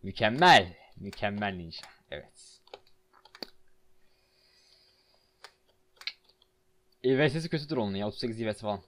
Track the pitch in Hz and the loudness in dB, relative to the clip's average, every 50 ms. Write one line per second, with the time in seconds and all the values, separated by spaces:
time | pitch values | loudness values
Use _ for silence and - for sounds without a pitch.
0 | - 190 190 - 117 107 117 143 175 180 160 113 92 85 87 - - - - - | -10 -10 -4 0 0 0 2 6 8 10 10 8 8 4 -8 -18 -20 -20 -20 -14
1 | 92 101 - - - 104 101 104 104 101 95 90 87 82 - - - - - _ | -14 -14 -8 -6 -4 -4 -4 -2 -4 -4 -4 -8 -12 -12 -14 -16 -18 -20 -20 _
2 | _ _ 71 73 - - _ - - - - - _ _ - - _ - - _ | _ _ -14 -14 -14 -18 _ -20 -20 -20 -20 -20 _ _ -20 -20 _ -20 -20 _
3 | _ _ _ - _ - _ - - - - - - - - _ _ _ - _ | _ _ _ -20 _ -20 _ -18 -18 -18 -18 -20 -20 -20 -20 _ _ _ -20 _
4 | _ _ _ _ _ _ _ _ _ _ _ _ _ _ - _ _ _ _ _ | _ _ _ _ _ _ _ _ _ _ _ _ _ _ -20 _ _ _ _ _
5 | _ _ _ _ _ _ _ _ - - _ _ _ _ _ _ _ _ _ _ | _ _ _ _ _ _ _ _ -20 -20 _ _ _ _ _ _ _ _ _ _
6 | - - - _ _ _ _ _ _ _ _ _ _ _ _ _ _ _ _ _ | -14 -14 -14 _ _ _ _ _ _ _ _ _ _ _ _ _ _ _ _ _
7 | - 127 135 131 151 151 - 160 160 165 - 156 147 - 160 127 110 101 98 98 | 0 0 2 4 2 2 0 -2 -6 -4 -6 -6 -4 -4 -4 -2 -2 -2 -4 -4
8 | 104 107 - - - 120 113 113 113 110 104 - 113 104 104 95 - | -6 -6 -6 -6 -6 -6 -6 -4 -4 -4 -4 -4 -6 -6 -6 -6 -8